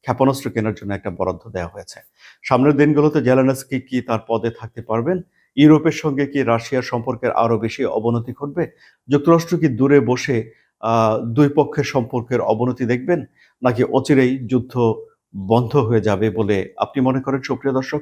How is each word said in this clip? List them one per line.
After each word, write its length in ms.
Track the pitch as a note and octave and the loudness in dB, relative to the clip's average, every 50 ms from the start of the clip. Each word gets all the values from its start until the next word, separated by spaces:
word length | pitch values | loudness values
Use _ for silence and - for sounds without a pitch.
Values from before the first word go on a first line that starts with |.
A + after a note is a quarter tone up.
ক্ষেপণাস্ত্র 480 | _ - A#2+ - C3 C3+ C3 - - B2 | _ -4 0 2 2 2 2 0 -6 -4
কেনার 240 | - A#2 G#2+ A2 G2+ | -4 -2 -2 -2 -4
জন্য 200 | - G#2 G2+ G2+ | -6 -6 -8 -8
একটা 160 | F#2+ - G#2 | -6 -6 -10
বরাদ্দ 400 | F2 F2 F#2 F#2 F2+ E2+ - A2 | -6 -4 -4 -4 -4 -6 -12 -10
দেওয়া 180 | F#2+ F#2 E2+ | -8 -8 -8
হয়েছে। 320 | E2 - G2+ F#2+ - - - - _ _ _ - - - _ - | -8 -10 -16 -18 -18 -20 -20 -20 _ _ _ -20 -20 -20 _ 0
সামনের 340 | - C3+ B2 C3 D3 D3 | 2 2 4 4 4 4
দিনগুলোতে 440 | C3+ D3 D3+ D3 D3 D3 D3+ D3 D#3 | 4 4 4 4 4 2 2 2 2
জেলেনস্কি 580 | A#2+ B2 B2+ C3 C3 C3 C3 B2+ - _ C#3 B2+ | 2 2 2 4 2 2 0 -2 -6 _ -8 -8
কি 220 | B2+ _ B2+ B2+ | -6 _ -6 -6
তার 180 | A#2+ - A#2 A2 - | -2 -2 -4 -4 -2
পদে 220 | - A#2 A2+ A2+ A2+ | -2 -4 -2 -2 -4
থাকতে 320 | A2 - A#2 A2+ _ A#2 | -6 -6 -18 -16 _ -16
পারবেন? 400 | A2+ - A2 A2+ A#2 D#3 F#3 F3+ F3+ _ _ _ _ _ _ | -6 -4 -4 -2 -2 -2 -4 -4 -6 _ _ _ _ _ _
ইউরোপের 360 | C3+ D3 D3+ D#3 D3+ D#3 D#3+ | 6 8 8 8 6 4 0
সঙ্গে 360 | D3+ - - D#3 C#3 C3+ C#3+ | -4 -2 -4 -4 -2 -2 -2
কি 160 | C#3 C#3+ C#3+ B2+ | -2 -2 -2 0
রাশিয়ার 400 | A2+ A#2 A#2 A#2 - C3+ B2+ B2 | 2 0 0 0 -2 -4 -4 -4
সম্পর্কের 480 | - - A#2+ A#2 C3+ A#2+ A2 - A#2 | -4 -6 -6 -4 -6 -6 -4 -4 -2
আরও 260 | - - A#2 A2+ A#2 | 0 0 2 2 0
বেশি 280 | G#2+ A2 A2 - - C3 | 0 -2 -6 -4 -4 -4
অবনতি 480 | F#2+ C#2+ A2 G#2+ A#2 A#2 A#2+ A#2 C3 - | -2 -2 -2 -2 0 -2 -2 -4 -8 -10
ঘটবে? 340 | _ C#3+ C#3+ C#3+ F3 D#3+ E3 _ _ _ _ _ _ _ | _ -10 -8 -4 -6 -6 -6 _ _ _ _ _ _ _
যুক্তরাষ্ট্র 500 | - C3+ D3 C#3+ E3+ E3+ E3 E3 - F3 | 0 0 2 4 4 4 4 2 -2 -2
কি 100 | D#3+ D#3+ | 0 0
দূরে 320 | D3+ A#2+ G#2+ C3 C3+ D3 C#3+ | 0 0 2 2 4 4 4
বসে, 520 | A#2 A#2 B2 B2 - - B2+ A2+ G#2+ - _ _ _ _ _ _ | 4 2 -2 -2 -2 -2 -2 -2 -4 -6 _ _ _ _ _ _
আহ, 460 | - A2+ A2+ A2+ A2+ A2 A2 B2 - | -2 0 2 2 2 2 0 -2 -4
দুই 240 | A#2 A2+ C#3+ D3 C#3+ D3 | -2 2 2 2 4 4
পক্ষের 280 | D#3+ C#3 - - D#3 C3 | 2 0 0 -2 -4 -4
সম্পর্কের 580 | - - C#3 A#2 A#2 - B2 A#2 - B2 A#2+ | -2 -2 -2 -2 -2 -6 -6 -4 -2 -2 -2
অবনতি 440 | - G#2+ A2+ A2 B2 B2 B2 - C3 | 0 0 0 0 0 -2 -2 -4 -2
দেখবেন, 400 | A2 B2 B2 B2+ E3+ F3 D3+ B2 _ _ _ _ _ _ _ B2+ | -2 -2 -2 0 -2 -2 -2 -2 _ _ _ _ _ _ _ 0
নাকি 200 | B2+ A#2 A2+ B2 | 0 2 2 0
অচিরেই 640 | - - C3 - - D3 C3 C3 B2+ C3 C3+ B2 | 2 0 -2 2 4 4 4 4 2 0 -2 -4
যুদ্ধ 460 | G2+ B2+ B2 - B2+ - B2+ A#2+ A2+ G#2+ - - _ _ _ _ _ - | -2 -2 -2 -2 -2 -2 0 0 0 0 -2 -8 _ _ _ _ _ -14
বন্ধ 400 | G2+ F#2+ F#2+ A2+ A#2+ B2 A2 - | -12 0 2 2 2 2 2 0
হয়ে 260 | D3 A#2 G#2+ A#2+ A2 | 0 2 2 0 0
যাবে 280 | F#2+ G#2+ G2+ F#2 G#2+ A2 | 2 0 0 0 0 -2
বলে 440 | F#2 A2 G#2+ G2+ G#2 F#2+ F#2 - - | -2 -2 -2 0 0 -2 -2 -6 -6
আপনি 240 | - G#2 - - C#3 | -6 -6 -4 -2 0
মনে 200 | B2+ C3 C3 C3+ | 0 0 0 -2
করেন? 200 | C3+ C#3 C3+ C3+ | -2 -4 -4 -4
সুপ্রিয় 320 | C3 - C3+ B2+ - C3+ B2+ | -4 -6 -6 -4 -4 -2 -2
দর্শক, 280 | C3+ C3 - - D3+ | -2 -4 -4 -8 -8